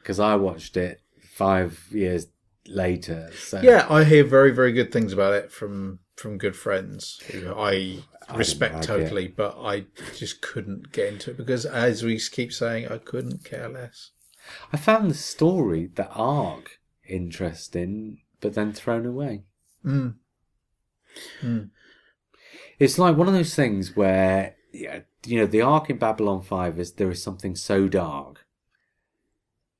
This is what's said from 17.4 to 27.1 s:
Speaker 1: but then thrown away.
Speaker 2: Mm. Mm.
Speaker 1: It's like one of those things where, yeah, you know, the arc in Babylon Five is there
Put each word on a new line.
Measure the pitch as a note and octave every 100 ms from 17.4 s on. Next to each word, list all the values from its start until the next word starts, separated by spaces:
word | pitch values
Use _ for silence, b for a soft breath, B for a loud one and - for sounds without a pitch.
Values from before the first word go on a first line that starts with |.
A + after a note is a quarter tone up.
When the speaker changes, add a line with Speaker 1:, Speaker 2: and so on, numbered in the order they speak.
| F2+ D#2+ - F2 F2+ G#2 G#2+ - _ _
Speaker 1:
but | G#2+
then | G#2 G#2
thrown | G#2 - A#2 A#2+
away. | B2+ C#3+ G#2 - _ _ _ -
Speaker 2:
Mm. | C#3 B2+ A2+ _ _ _ _ _ _ _ _ B B B B
Mm. | A#2+ A#2 G2 b b b b _ _ B B B B B
Speaker 1:
It's | C#3 -
like | F3+ D3+
one | F3+
of |
those | F#3+ D3+ -
things | B2+ G2+ F#2 -
where, | F#2+ F#2+ F#2+ F#2+ F#2+ - _
yeah, | - - - - _ A2+
you | A#2
know, | G2+
the | G#2+
arc | B2 D3+ D3+
in | A#2+
Babylon | A2+ A2 G#2 F#2+
Five | F#2 F#2+ F2+ E2
is | F2
there | - F#2+